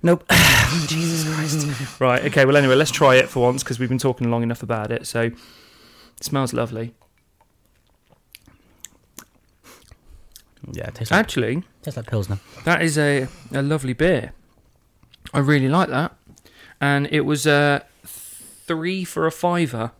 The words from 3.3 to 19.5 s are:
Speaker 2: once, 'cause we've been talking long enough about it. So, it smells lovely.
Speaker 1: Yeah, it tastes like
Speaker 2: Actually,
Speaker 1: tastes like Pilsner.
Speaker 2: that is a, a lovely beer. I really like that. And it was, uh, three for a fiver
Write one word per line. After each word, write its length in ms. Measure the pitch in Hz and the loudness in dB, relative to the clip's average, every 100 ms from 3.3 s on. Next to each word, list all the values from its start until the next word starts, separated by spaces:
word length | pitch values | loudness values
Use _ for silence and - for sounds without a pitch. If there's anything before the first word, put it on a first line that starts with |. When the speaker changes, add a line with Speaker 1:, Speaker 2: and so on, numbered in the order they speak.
| 131 | 2
Speaker 2:
once, 200 | 123 131 | 0 0
'cause 140 | - 120 | -6 -6
we've 100 | 127 | -2
been 80 | 131 | 0
talking 320 | 135 123 120 | -2 -2 -2
long 120 | 117 | -2
enough 180 | 117 117 | -2 -6
about 280 | 107 113 107 | -6 -6 -4
it. 140 | 113 - | -8 -6
So, 140 | 117 | -4
it 120 | 117 120 - - - _ - _ - - | -4 -4 -20 -20 -20 _ -20 _ -20 -16
smells 320 | - 143 127 | -6 -4 -2
lovely. 400 | 123 117 113 117 _ _ _ _ _ _ _ _ _ _ _ _ _ _ - _ _ _ _ - _ _ - - _ _ _ - - _ - _ - - - _ _ - | -2 -4 -6 -10 _ _ _ _ _ _ _ _ _ _ _ _ _ _ -20 _ _ _ _ -20 _ _ -20 -20 _ _ _ -20 -20 _ -20 _ -20 -20 -20 _ _ -16
Speaker 1:
Yeah, 160 | - - | -12 -12
it 80 | - | -10
tastes 160 | 113 | 0
like 80 | 180 | 0
Speaker 2:
Actually, 440 | 220 - 110 143 - _ | 0 -2 -2 -2 -6 _
Speaker 1:
tastes 160 | - 127 | -12 -12
like 100 | 113 | -4
Pilsner. 320 | 113 92 98 - - - | -4 -2 -6 -10 -8 0
Speaker 2:
that 160 | 170 | 2
is 160 | 165 151 | 2 2
a, 300 | 147 143 131 - - | 2 2 -2 -10 -8
a 100 | 139 | -4
lovely 320 | 139 156 135 | -2 -2 -2
beer. 400 | 123 165 151 113 - _ _ _ _ _ _ _ _ - | 0 2 0 -4 -14 _ _ _ _ _ _ _ _ -6
I 60 | 143 | -2
really 300 | 139 147 131 | 2 2 4
like 200 | 160 185 | 2 0
that. 260 | 127 165 - _ - _ _ - - | -2 -4 -8 _ -20 _ _ -20 -4
And 260 | 143 143 143 | 0 0 0
it 100 | 156 | -2
was, 260 | 139 151 151 | 0 0 2
uh, 340 | 143 147 143 - _ - | 4 4 0 -4 _ -20
three 1000 | - - - - - - 165 165 190 | -18 -18 -20 -20 -20 -8 -4 -4 -4
for 220 | 180 - 160 | -6 -2 -2
a 60 | |
fiver 600 | - 175 | 0 -2